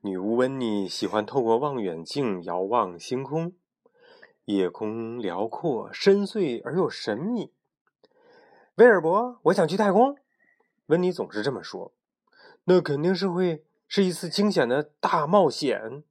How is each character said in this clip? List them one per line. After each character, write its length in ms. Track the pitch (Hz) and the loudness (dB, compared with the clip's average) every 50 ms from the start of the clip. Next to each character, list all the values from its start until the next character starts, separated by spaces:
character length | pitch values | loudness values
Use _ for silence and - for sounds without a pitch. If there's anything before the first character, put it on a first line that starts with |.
| _ | _
女 120 | 101 95 92 | -6 -6 -4
巫 180 | 92 104 113 | -4 -2 0
温 240 | 120 127 131 135 135 | 0 0 0 0 -4
妮 260 | 127 113 107 101 98 | -4 -2 -2 -2 -4
喜 220 | 90 - - - 95 | -4 -6 -6 -6 -2
欢 180 | - 107 104 | -2 -2 -2
透 160 | 104 - 139 | 0 -2 -2
过 160 | 123 113 113 117 | 2 2 2 2
望 240 | 139 147 139 127 | 0 -2 -4 -4
远 220 | 107 92 82 80 82 | -4 -4 -6 -6 -10
镜 400 | - - 143 139 120 98 92 85 | -8 -6 -4 -2 -2 -2 -4 -6
遥 160 | 90 85 87 | -6 -4 -4
望 400 | 92 98 113 123 110 92 87 85 | -4 0 0 0 0 -2 -4 -12
星 240 | - - 127 127 135 | -10 -6 -6 -6 -6
空， 300 | 131 143 160 165 170 180 _ _ _ _ _ _ _ _ _ _ _ - _ - - _ _ _ | -4 -6 -4 -4 -6 -8 _ _ _ _ _ _ _ _ _ _ _ -20 _ -20 -20 _ _ _
夜 260 | - 104 98 92 87 | -4 -2 0 0 -2
空 480 | 85 - - 107 110 113 113 113 117 123 | -4 -6 -8 -6 -6 -6 -8 -8 -10 -8
辽 300 | 113 95 85 90 104 - | -8 -6 -4 -4 -6 -6
阔、 460 | - - - 170 135 110 104 - - | -6 -6 -4 -4 -4 -4 -6 -10 -12
深 340 | - - 196 196 202 202 196 | 0 4 4 4 4 2 -4
邃 340 | - 220 190 147 120 113 - | -4 -4 -2 -2 -2 -4 -6
而 100 | 120 123 | -6 -2
又 140 | 175 180 135 | -2 -2 -2
神 280 | - - - - 107 110 | -4 -6 -6 -6 -4 -4
秘。 360 | 151 202 247 226 165 - _ _ _ _ _ _ _ _ _ _ _ _ _ _ _ _ _ - - _ _ _ _ _ _ | -4 -6 -6 -6 -6 -10 _ _ _ _ _ _ _ _ _ _ _ _ _ _ _ _ _ -20 -20 _ _ _ _ _ _
“威 100 | - 220 | 8 8
尔 140 | 247 220 185 | 8 8 6
伯， 400 | 156 160 175 202 240 247 247 _ _ | 4 2 0 0 0 -2 -8 _ _
我 100 | 165 185 | 2 2
想 120 | 190 180 | 4 2
去 120 | 151 165 196 | 0 2 2
太 160 | 214 202 180 | 2 4 6
空。” 240 | 202 240 277 285 - _ _ _ _ _ _ _ _ _ _ _ _ _ _ | 6 4 4 2 -4 _ _ _ _ _ _ _ _ _ _ _ _ _ _
温 140 | 147 170 | 2 2
妮 80 | 180 180 | 2 0
总 220 | 180 - 107 80 | 0 -2 -8 -6
是 100 | 80 104 | -6 -4
这 120 | 104 139 131 | -4 -4 -4
么 100 | 101 82 | -6 -10
说。 300 | - - 92 87 - _ _ _ _ _ _ _ _ _ _ - - - _ _ - | -12 -12 -12 -14 -14 _ _ _ _ _ _ _ _ _ _ -20 -20 -20 _ _ 4
“那 140 | 180 185 | 4 4
肯 200 | 170 - 147 139 | 4 2 -2 0
定 140 | 147 175 190 | 0 0 0
是 140 | 175 185 196 | 0 0 -2
会 340 | 170 175 185 180 165 151 _ _ _ _ _ _ | 0 0 0 0 0 -4 _ _ _ _ _ _
是 160 | - - 202 | 0 2 2
一 80 | 185 | 2
次 160 | 170 - - 170 | 2 -2 -8 -6
惊 240 | 160 - 202 214 | -2 0 0 2
险 160 | 190 - 139 117 | 4 2 2 2
的 160 | 123 139 151 - _ _ | 2 0 -2 -4 _ _
大 260 | - - - 170 151 | -2 0 0 0 0
冒 240 | 151 180 208 185 147 | 4 4 6 6 4
险。” 540 | 120 - - 135 110 98 110 110 110 143 151 _ | 2 0 -2 -2 -2 -2 -4 -10 -12 -14 -18 _